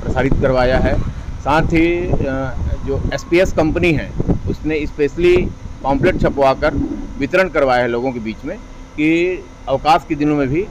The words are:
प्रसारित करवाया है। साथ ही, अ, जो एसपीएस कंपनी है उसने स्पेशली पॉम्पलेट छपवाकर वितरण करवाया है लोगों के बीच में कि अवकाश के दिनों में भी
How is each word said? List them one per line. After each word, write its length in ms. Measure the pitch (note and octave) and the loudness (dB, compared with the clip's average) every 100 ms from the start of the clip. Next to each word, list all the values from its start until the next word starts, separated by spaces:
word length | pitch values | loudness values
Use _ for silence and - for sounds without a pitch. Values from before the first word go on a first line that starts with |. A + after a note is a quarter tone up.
प्रसारित 280 | - B2 C3 | -2 0 2
करवाया 460 | C3 C3+ B2+ B2 C3 | 4 4 4 4 4
है। 380 | B2+ C#3+ - - - - | 2 2 -2 -6 -10 -8
साथ 220 | C3+ D3+ | 0 2
ही, 480 | E3 E3 E3 F3 F3+ | 2 2 2 2 0
अ, 440 | F3+ C#3 C3+ C3+ B2+ - - - | 0 0 -2 -4 -4 -2 -4 -2
जो 140 | C3+ - | -2 -2
एसपीएस 380 | C3+ - E3+ F#3 | -4 0 2 2
कंपनी 400 | - D#3 E3 F3 | 2 0 2 2
है 180 | C#3+ G2 - - - - | 0 -2 -4 0 0 -2
उसने 380 | - D3+ D#3 D3 | -4 -2 -2 -4
स्पेशली 640 | - C#3+ C#3 F3 F3+ - - - - | -2 -2 2 4 4 2 -6 -12 -8
पॉम्पलेट 380 | C3 C#3 C3+ C#3 | -2 2 2 2
छपवाकर 540 | D#3+ C3+ C3+ C3 D3 D3 - - - - | 0 2 2 2 0 0 -4 -6 -10 -6
वितरण 300 | C#3 F3+ F#3 | 0 2 2
करवाया 340 | D#3+ C#3 B2 | 2 2 2
है 60 | B2 | 2
लोगों 240 | A#2+ C3 | 0 -2
के 80 | A#2+ | -4
बीच 240 | A2 G#2+ | -8 -8
में 140 | B2+ A3 - - - - | -10 -12 -14 -18 -16 -2
कि 420 | D3+ E3 F3+ F3+ - - - | 2 2 0 -4 -10 -14 -4
अवकाश 360 | C3+ D3 E3 - | -2 2 2 2
के 60 | |
दिनों 220 | D3+ D3 D3 | -2 0 0
में 120 | C#3 | 0
भी 180 | D3 G#3+ | -2 -4